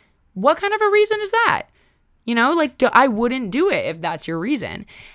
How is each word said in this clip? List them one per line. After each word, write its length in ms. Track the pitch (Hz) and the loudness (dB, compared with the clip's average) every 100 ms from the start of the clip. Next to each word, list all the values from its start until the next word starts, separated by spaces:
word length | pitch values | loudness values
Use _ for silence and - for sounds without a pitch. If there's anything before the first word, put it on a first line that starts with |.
| _ _ _ | _ _ _
What 240 | 190 233 320 | -2 0 0
kind 160 | 403 | 0
of 80 | 415 | 0
a 80 | 427 | 2
reason 300 | 415 427 427 | 4 2 0
is 80 | 403 | -2
that? 380 | 453 453 - - _ _ _ _ _ - | 0 0 0 -4 _ _ _ _ _ -4
You 80 | |
know, 200 | 233 254 | 0 2
like, 260 | 339 302 - | 2 -2 0
do, 80 | 233 | 2
I 160 | - 269 | 4 4
wouldn't 440 | 208 240 262 220 | 2 -2 -2 -4
do 180 | 233 381 | 0 0
it 160 | 160 117 | 0 -4
if 160 | 165 | -6
that's 260 | 165 160 - | -6 -6 -6
your 120 | 165 | -6
reason. 480 | 202 285 117 82 - - - | -4 -4 -4 -10 -14 -20 -20